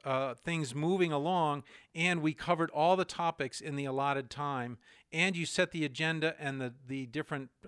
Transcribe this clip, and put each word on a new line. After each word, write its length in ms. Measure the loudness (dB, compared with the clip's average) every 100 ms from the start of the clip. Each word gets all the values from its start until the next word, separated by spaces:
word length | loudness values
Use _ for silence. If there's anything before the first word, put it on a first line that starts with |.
uh, 300 | -2 0 -2
things 380 | -4 -4 -2 -2
moving 380 | 0 2 4 2
along, 540 | 2 2 2 2 0 -6 -20 -12
and 280 | -2 2 2
we 100 | 2
covered 380 | 0 0 2 2
all 240 | 4 6
the 100 | 6
topics 560 | 2 0 0 0 -4 -6
in 140 | -6
the 120 | -4 -2
allotted 440 | 0 0 0 -4
time. 480 | -6 -4 -4 -6 -10 -16 -20 _
And 260 | 0 2 0
you 80 |
set 280 | 0 0 0
the 120 | 0
agenda 520 | -4 0 -2 0 0 -2
and 220 | -4 -4
the, 140 | -6 -8 -8
the 200 | -8 -6
different, 440 | -6 -6 -6 -8 _